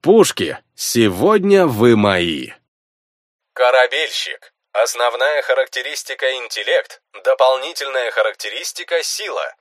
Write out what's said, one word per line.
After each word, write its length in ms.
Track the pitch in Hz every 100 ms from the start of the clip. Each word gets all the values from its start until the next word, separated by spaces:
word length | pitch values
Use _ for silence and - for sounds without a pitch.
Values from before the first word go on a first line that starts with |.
Пушки, 560 | 151 220 175 - 82 - _ -
сегодня 880 | - 120 110 90 156 214 196 101 170
вы 280 | 110 120 113
мои. 560 | 104 92 87 73 62 - _ _ _ _ _ _ _ _ _
Корабельщик. 1000 | - 127 131 127 135 147 - - 69 _ _ _
Основная 720 | 101 117 120 120 120 135 147
характеристика 880 | - 131 131 131 131 151 - 131 131 131
интеллект, 680 | 113 110 104 165 - - _ 104
дополнительная 880 | 127 131 131 131 139 170 139 131 120
характеристика 920 | 113 107 101 104 113 - - 175 170
сила. 540 | 156 - 208 135 147 -